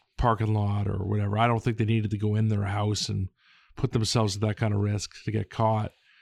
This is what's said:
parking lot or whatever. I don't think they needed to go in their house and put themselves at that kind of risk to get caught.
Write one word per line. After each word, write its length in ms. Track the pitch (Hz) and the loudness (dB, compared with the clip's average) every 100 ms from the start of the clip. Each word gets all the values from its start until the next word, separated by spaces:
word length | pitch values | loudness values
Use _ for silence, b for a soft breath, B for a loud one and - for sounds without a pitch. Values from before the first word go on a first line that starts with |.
| _ - | _ 0
parking 360 | 123 113 110 | 2 2 2
lot 340 | 107 101 101 101 | 0 0 0 -2
or 180 | 101 98 | -2 -2
whatever. 320 | 104 101 104 | -2 0 2
I 100 | 120 | 2
don't 140 | 113 | 2
think 160 | 123 110 | 0 0
they 80 | 110 | 2
needed 260 | 113 104 | 2 0
to 60 | 104 | 0
go 180 | 107 104 | 0 2
in 120 | 110 | 2
their 160 | 104 | 2
house 460 | 98 101 104 101 - | 0 0 0 -2 -2
and 180 | 101 92 b b b b - | -4 -4 b b b b -6
put 160 | 127 | -2
themselves 440 | 120 107 120 107 101 | 0 2 2 0 0
at 60 | |
that 160 | 107 104 | -2 0
kind 160 | 110 | 0
of 60 | 101 | 0
risk 440 | 104 104 - - - | 0 -2 -6 -10 -4
to 60 | |
get 180 | 107 101 | -4 -4
caught. 420 | - 110 110 107 b b b | 0 0 0 -2 b b b